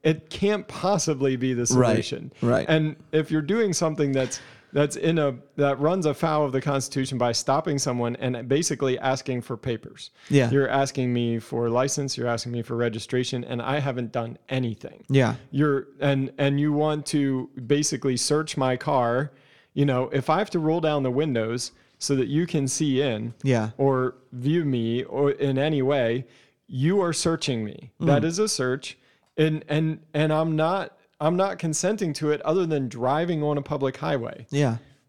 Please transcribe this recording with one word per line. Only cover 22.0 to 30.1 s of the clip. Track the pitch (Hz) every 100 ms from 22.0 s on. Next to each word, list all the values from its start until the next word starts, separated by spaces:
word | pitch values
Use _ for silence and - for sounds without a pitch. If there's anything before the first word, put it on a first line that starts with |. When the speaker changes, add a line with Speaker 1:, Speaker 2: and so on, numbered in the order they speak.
| - 139
Speaker 1:
that | 123
you | 147 175
can | 156 135
see | - 151 131
in | 143 110 113 -
Speaker 2:
Yeah. | 139 120 107 -
Speaker 1:
or | 139 131 127 - _
view | 123 131 170 151
me | 127 113 120
or | - - 143
in | 139 139 131
any | 151 147
way, | 131 143 117 120 127 - _ _ _
you | 127 147 202
are | 175
searching | 156 175 165 - 120
me. | 107 - - _
Speaker 2:
Mm. | 165
Speaker 1:
That | 135
is | 160 170
a | 214
search. | - 127 135 - - _ _ _ -
And, | 156 156 -
and, | 151 160 156 -